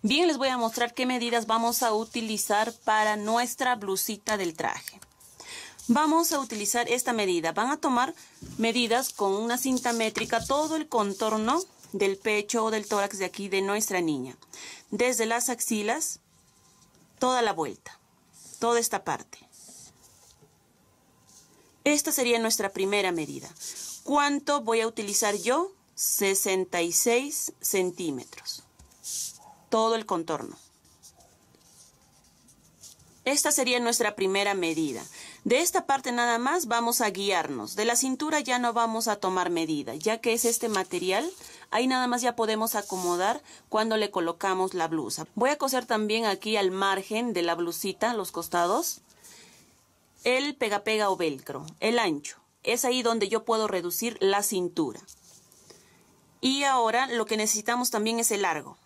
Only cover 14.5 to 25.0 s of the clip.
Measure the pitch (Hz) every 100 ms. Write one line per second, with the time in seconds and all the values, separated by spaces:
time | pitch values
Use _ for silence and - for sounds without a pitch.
14.5 | - - - - 202 247 226 226 233 247
15.5 | 240 - 214 208 269 - - _ _ _
16.5 | _ _ _ _ _ _ _ 254 254 226
17.5 | 165 143 92 - - _ _ _ - -
18.5 | - 233 233 226 196 - 135 - - -
19.5 | - - - - _ - - - - -
20.5 | _ _ _ _ _ _ _ _ - _
21.5 | _ _ _ 277 294 320 294 247 233 226
22.5 | 226 202 - 190 202 185 170 147 139 131
23.5 | - - - - - - 285 285 285 285
24.5 | 285 226 226 226 226